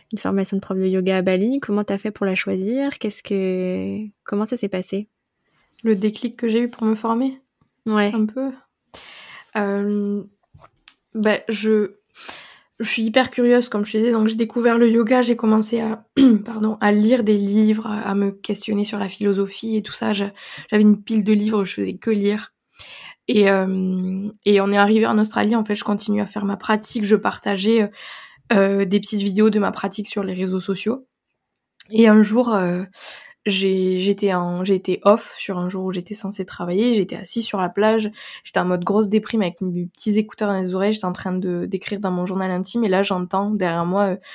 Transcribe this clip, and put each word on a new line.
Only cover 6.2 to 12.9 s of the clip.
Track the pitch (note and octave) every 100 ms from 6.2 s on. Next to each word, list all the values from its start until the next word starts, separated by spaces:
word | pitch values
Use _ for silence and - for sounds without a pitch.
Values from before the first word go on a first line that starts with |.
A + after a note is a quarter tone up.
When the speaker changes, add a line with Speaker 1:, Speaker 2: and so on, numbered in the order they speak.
| A#3+ -
Speaker 2:
que | A#3
j'ai | A3+
eu | A#3+
pour | -
me | A3
former ? | G#3+ A3+ A3+ C4+ C4 _ _ _ _ A3
Speaker 1:
Ouais. | G#3+ G#3
Speaker 2:
Un | A3 G#3+
peu. | C4 C4+ C4 _ _ _ - - - - - - G#3+
Euh, | G3+ G3+ G3+ G#3 G3+ G3+ - _ _ - - _ - - _
bah, | A3 G#3+ G3+ -
je, | G#3 G#3+ G#3+ G3 - _ - - - - - _ -
je |
suis | A3